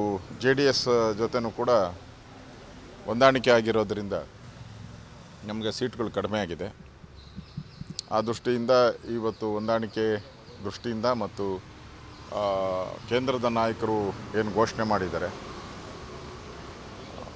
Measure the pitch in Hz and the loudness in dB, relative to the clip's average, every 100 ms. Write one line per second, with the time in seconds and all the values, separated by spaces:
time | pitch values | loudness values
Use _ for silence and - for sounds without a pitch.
0 | 104 98 - - 123 135 139 127 127 120 | 2 0 -6 0 2 6 6 4 4 4
1 | 110 104 110 123 113 - 139 117 90 90 | 4 2 2 2 0 -2 4 6 4 -2
2 | - - - - - - - - - - | -14 -20 -20 -20 -18 -18 -18 -18 -18 -12
3 | - 113 135 131 120 117 113 110 101 104 | -4 6 8 8 8 8 8 4 2 0
4 | 101 90 71 - - - - - - - | -2 -4 -6 -14 -18 -16 -16 -16 -16 -16
5 | - - - - 107 107 110 - 127 110 | -18 -18 -20 -14 -8 -4 -2 0 -2 -2
6 | 107 98 95 107 92 80 98 - - - | -2 0 0 0 -2 -4 -8 -10 -20 -20
7 | - - - - - - - - - - | -20 -20 -16 -16 -14 -14 -14 -14 -12 -12
8 | - 107 110 113 127 123 117 127 120 - | -2 0 0 -2 0 0 4 6 6 2
9 | 120 117 110 98 110 104 110 113 110 110 | -4 -2 -2 -2 -2 -2 0 0 0 0
10 | 110 104 - - - - 98 - 120 110 | 2 0 -4 -18 -20 -10 -8 -6 -6 -2
11 | 120 120 98 104 98 95 - - - - | 0 0 -2 -4 -4 -4 -8 -18 -18 -18
12 | - - - 107 101 95 95 92 92 82 | -18 -18 -8 -2 0 2 0 -2 -4 -8
13 | 107 120 131 127 120 117 113 107 113 110 | 0 0 2 0 2 2 2 2 0 2
14 | 101 - - 104 107 98 110 - 110 104 | 0 -4 -4 0 0 4 2 2 0 2
15 | 90 82 87 - - - - - - - | 2 -2 -4 -6 -12 -12 -12 -14 -14 -14
16 | - - - - - - - - - - | -14 -14 -14 -14 -14 -14 -14 -14 -14 -14
17 | - - - | -14 -12 -12